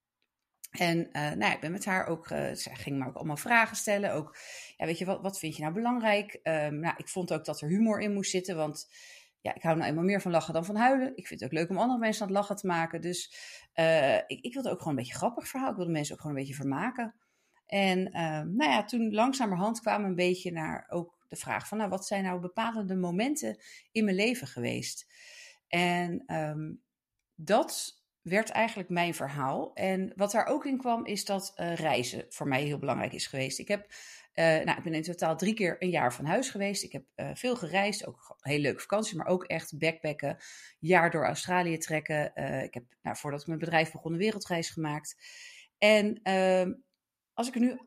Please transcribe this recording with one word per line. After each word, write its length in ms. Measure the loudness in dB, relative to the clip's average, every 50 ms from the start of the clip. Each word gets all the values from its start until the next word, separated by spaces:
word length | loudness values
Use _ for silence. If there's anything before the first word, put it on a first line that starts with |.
| _ _ _ _ _ _ _ _ _ _ _ _ -20 -14
En, 420 | -2 0 2 4 4 2 0 -2
eh, 100 | -2 -2
nou 160 | -2 -2 -2 0
ja, 160 | 2 2 2
ik 60 | 0
ben 120 | -4 -6
met 120 | -6 -4 -2
haar 220 | 0 0 0 0
ook, 240 | 0 -4 -6 -4 -6
eh, 200 | -2 -2 -2 -2
zij 220 | -4 -6 -8 -10 -10
ging 240 | -10 -6 -4 -4 -2
me 80 | -4
ook 100 | -4 -6
allemaal 200 | -6 -6 -4 -4
vragen 400 | -4 0 4 4 4 4 4 0
stellen. 360 | -6 0 0 0 2 2 0
Ook, 240 | -2 -2 -4 -6 -14 -18 -18 -16 -16 -16 -16 -18 -8
ja, 100 | _ -2
weet 120 | -2 -2 -2
je, 60 | -2
wat, 180 | -2 -2 -2
wat 160 | -2 -6 -6 -4
vind 180 | -6 -6 -6
je 60 | -4
nou 120 | -4 -4 -2
belangrijk? 680 | 0 0 0 0 2 4 4 4 2 0 -4 -12 -6
Ehm, 360 | _ 0 0 0 0 0 -2 -2
nou, 160 | -2 -2 -4
ik 120 | -4 -8 -6
vond 240 | -4 -4 -2 -2
ook 120 | -2 -4 -2
dat 160 | -6 -6 -4
er 80 | -2 0
humor 320 | 4 4 4 4 4 2
in 120 | 0 0
moest 180 | 0 -2 -2 0
zitten, 260 | -2 -2 -2 -2 -2
want 340 | -2 -2 -2 -2 -8 -12 _ -20 -20 -20 -20 -20 -20 -20 _ _ _
ja, 140 | _ -8 -8
ik 80 | -2
hou 140 | 2 2 2
nou 120 | 4 2 0
eenmaal 160 | 0 2 2
meer 160 | 2 2 2
van 100 | 0 2
lachen 240 | 2 2 0 2 -2
dan 100 | -2 -2
van 120 | 0 0
huilen. 400 | 4 4 4 4 4 2 -2 -4
Ik 100 | -10 -12
vind 140 | -12 -10 -8
het 80 | -6 -2
ook 100 | 0 0
leuk 120 | 0 0
om 80 | 2 2
andere 200 | 2 2 2 2
mensen 240 | 2 0 0 0
aan 60 | -2 0
het 80 | 0
lachen 200 | 0 0 0 -4
te 100 | -4 0
maken. 340 | 0 0 0 0 -2 -4 -4
Dus, 340 | -4 -4 -4 -4 -8 -10 -14 -18 -16 -16 -18 -20 -20 _
eh, 440 | _ 2 4 6 6 6 6 6 6
ik, 220 | 4 2 0 -8 -8
ik 140 | -8 -6 -6
wilde 160 | -4 -2 -2
ook 80 | -4 -2
gewoon 140 | -2 -2
een 60 | -2 -2
beetje 200 | -2 -4 -4 0
grappig 300 | 0 0 0 -2 -10 -8
verhaal. 220 | -6 -4 -4 -2
Ik 60 | -2
wilde 140 | -2 -2 0
mensen 240 | 0 0 -2 -4 -6
ook 60 | -8
gewoon 160 | -6 -4 -4
een 60 | -4
beetje 180 | -4 -6 -6 -4
vermaken. 540 | -2 -2 -2 0 -2 -4 -4 -4 -8 -8 -8 _ _ _ _ _ _ _ _ _ _
En, 460 | -2 0 2 4 4 4 2 0 0
ehm, 440 | -2 -2 -2 -2 -2 -2 -4 -2 0
nou 140 | 2 4 4
ja, 140 | 4 2 2
toen 300 | 0 0 0 0 2 4
langzamerhand 680 | 4 4 4 4 2 2 2 2 2 2 0 0 0
kwamen 220 | 0 0 0 2
we 60 | 0 0
een 200 | 2 4 4 4
beetje 240 | 4 2 -2 -6
naar 340 | -4 -4 -4 -4 -4 -6 -8 -4
ook 360 | -4 -4 -4 -6 _ _ _ _
de 80 | -14
vraag 320 | -10 -6 -4 -4 -4 -4 -4
van, 100 | -4 -2
nou, 120 | -2 -2
wat 160 | -2 -4 -4
zijn 180 | -2 -2 -2 0
nou 160 | -2 -2 -4
bepalende 560 | -6 -4 -4 -2 -2 -2 -2 -2 -2 -2 0
momenten 600 | 0 0 0 0 0 0 0 0 -2 -4 -6 -6 -8 -14 -20 -20 -20 -20 _
in 120 | _ 2 2
mijn 120 | 4 4
leven 300 | 4 4 2 2 -2 -6
geweest? 600 | -10 -6 -4 -2 -2 -2 -2 -4 -6 -10 -12 -14 _ -20 -20 -20 -20 -20 -20 -20 -20 -20 _ _ _
En, 540 | 0 2 2 2 2 0 0 -2 -4 -6 -6
ehm, 460 | -4 -4 -2 -2 -2 -4 -6 -6 -8 -10 -14 _ _ _ _ _ _ _ _ _ _ _
dat 640 | -12 0 4 4 4 4 2 -4 -8 -8 -8 -12 _ _ _ _ _ _ 0
werd 220 | 2 2 2 2
eigenlijk 380 | 2 2 2 2 0 -6 -4 -2
mijn 260 | 0 2 2 2 0
verhaal. 600 | -2 -4 -4 -2 -2 0 0 0 -2 -4 -6 -4
En 380 | -2 0 0 2 0 -2 -4 0
wat 140 | -2 -2 2
daar 160 | 2 2 2
ook 200 | 4 0 0 0
in 120 | -2 -2 0
kwam, 280 | 0 0 0 0 0
is 180 | -4 -4 -4 -2
dat, 280 | -2 -2 -2 -2 -6 -8
eh, 200 | -4 -4 -2 -2
reizen 520 | 0 2 2 2 2 2 0 -4 -8 -10 -10
voor 200 | -8 -6 -2 0
mij 140 | 0 2
heel 160 | 2 0 -2 -2
belangrijk 340 | 0 0 0 0 0 -4
is 140 | -2 -6 -6
geweest. 320 | -4 -2 -2 -2 -2 -4 -6
Ik 100 | -2 -2
heb, 240 | -2 -2 -2 _ -20 -18 -18 -18 -20 -20 -20 _
eh, 120 | _ 4 4
nou, 340 | 6 6 4 4 0 -2 -2
ik 40 |
ben 120 | -2 -2 -2
in 80 | -2
totaal 340 | -2 -4 -4 0 0 0 2
drie 180 | 2 2 0 2
keer 220 | 2 0 0 0 0
een 120 | -2 0
jaar 240 | 2 2 2 2 0
van 100 | 0 -2
huis 260 | 0 2 2 0 -2
geweest. 320 | -2 -2 -2 -2 -2 -4
Ik 100 | -6 -6
heb, 120 | -10 -12 -14 _ _
eh, 160 | -8 -8 -8 -6
veel 220 | -4 -2 -2 -2
gereisd, 500 | -2 -4 0 2 2 2 2 0 -4 -6
ook 300 | -10 -14 _ -20 -20 -20 _
heel 180 | _ 0 2 2
leuke 220 | 4 2 0 -2
vakantie, 360 | -2 0 0 0 0 -2 -4
maar 100 | -4 0
ook 180 | 2 0 0 0
echt 340 | -2 -4 -4 -4 -8 -4 0
backpacken, 580 | 0 0 0 0 -4 -4 -4 -2 -4 -4 -4 -6 -12 -18 -18 -18 -20 -20 _ _
jaar 320 | 2 6 6 8 8 6
door 140 | 4 4 2
Australië 540 | 2 0 -2 -2 0 2 2 2 2 0 -2
trekken. 560 | -2 -2 -2 -2 -2 0 0 0 0 -2 -4
Eh, 280 | -4 -4 -2 -2 -4
ik 120 | -4 -4 -8
heb, 100 | -12 -14 _ _ _
nou, 140 | _ -6 -6
voordat 240 | -4 -6 -6 -6 -6
ik 60 | -4
mijn 120 | -6 -4 -4
bedrijf 340 | -2 2 4 4 4 2
begon, 200 | -2 -8 -6 -4
een 60 | -2 0
wereldreis 520 | 0 0 0 -2 -4 -2 -2 -2 -2 -4
gemaakt. 460 | -4 -4 -4 -4 -4 -6 -8 -12 -16 _ -20 -20 -20 -18 -18 -20 -20 -20 -20 _ _ _
En, 420 | 8 8 8 8 6 2 -2 -2
ehm, 500 | -2 0 2 4 6 6 6 4 4 2 -2 -8 _ _ _ _ _ _ _ _ _ _ _
als 140 | -4 -4 -2
ik 60 | 2
er 60 | 2
nu 200 | 2 2 2 -2 -12